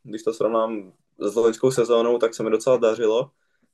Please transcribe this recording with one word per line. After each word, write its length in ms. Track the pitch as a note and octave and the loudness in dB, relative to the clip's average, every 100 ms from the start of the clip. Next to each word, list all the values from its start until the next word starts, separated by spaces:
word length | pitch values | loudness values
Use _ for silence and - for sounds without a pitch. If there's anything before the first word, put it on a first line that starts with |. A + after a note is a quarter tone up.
když 200 | B2 G#2+ | -14 -8
to 100 | - | -6
srovnám 580 | A2+ A2 A2+ A2+ G#2+ F#2+ _ _ - | -2 -2 0 -2 -6 -12 _ _ -8
s 160 | G2+ | -4
loňskou 360 | G#2+ A2+ A2 C3 | 0 0 2 0
sezónou, 480 | C3 A#2 A#2 A#2 A#2+ | 0 2 2 2 2
tak 160 | A#2 | 0
se 80 | A2+ | -2
mi 80 | A2 | -2
docela 260 | G#2+ C3 B2 | -2 2 2
dařilo. 540 | A#2 A2 A2 A2+ C#3 _ _ _ _ | 2 0 0 0 -2 _ _ _ _